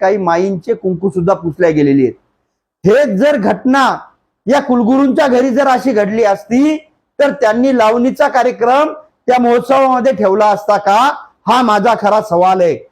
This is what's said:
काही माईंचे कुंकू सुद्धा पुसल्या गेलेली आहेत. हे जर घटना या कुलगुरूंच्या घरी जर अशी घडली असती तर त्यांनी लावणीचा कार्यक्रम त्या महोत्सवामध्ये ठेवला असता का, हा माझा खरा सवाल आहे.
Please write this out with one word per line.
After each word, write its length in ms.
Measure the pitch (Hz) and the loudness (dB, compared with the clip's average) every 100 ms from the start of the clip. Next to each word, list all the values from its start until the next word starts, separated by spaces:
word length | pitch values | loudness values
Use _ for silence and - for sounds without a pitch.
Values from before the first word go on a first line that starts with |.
काही 160 | 190 208 | -2 0
माईंचे 580 | 180 170 190 190 - | 0 0 -2 -4 -4
कुंकू 360 | 226 190 175 190 | -4 -4 -4 -4
सुद्धा 240 | 185 170 | -2 -2
पुसल्या 360 | 180 165 156 175 | -2 -4 -2 0
गेलेली 320 | 151 143 139 | 2 2 2
आहेत. 120 | 123 - _ _ _ _ _ _ | 0 -4 _ _ _ _ _ _
हे 320 | 180 247 285 190 | 2 2 2 0
जर 200 | 285 294 | 0 0
घटना 600 | 196 208 254 277 247 165 - _ _ _ - | -2 -2 0 2 0 -2 -10 _ _ _ -2
या 140 | 285 | -2
कुलगुरूंच्या 680 | 277 247 214 269 277 247 285 | 0 0 2 2 2 0 0
घरी 240 | 247 262 | 0 0
जर 180 | 240 277 | 0 0
अशी 240 | 247 262 | 0 0
घडली 320 | 214 202 220 | -2 -2 0
असती 520 | 214 196 - 247 302 302 - _ _ - | 0 -2 -2 0 0 -2 -8 _ _ -2
तर 120 | 285 | -2
त्यांनी 460 | - 220 226 269 254 | 0 -2 0 0 2
लावणीचा 500 | 220 240 254 - 285 | 2 2 -2 0 0
कार्यक्रम 640 | 254 247 190 233 269 311 302 - _ - | 0 -2 0 0 0 0 -6 -18 _ -2
त्या 120 | 247 | 0
महोत्सवामध्ये 720 | 240 240 240 269 269 254 240 | 2 0 0 0 0 0 -2
ठेवला 340 | 214 202 196 208 | 0 0 2 2
असता 300 | 208 208 202 | 0 -2 -2
का, 220 | 202 208 269 311 - _ - | 0 2 0 -2 -14 _ -2
हा 120 | 247 | 0
माझा 320 | 240 208 180 165 | 2 0 0 0
खरा 200 | 240 214 | 0 0
सवाल 400 | 214 170 185 190 | 0 0 0 2
आहे. 180 | 175 127 - | 0 -2 -10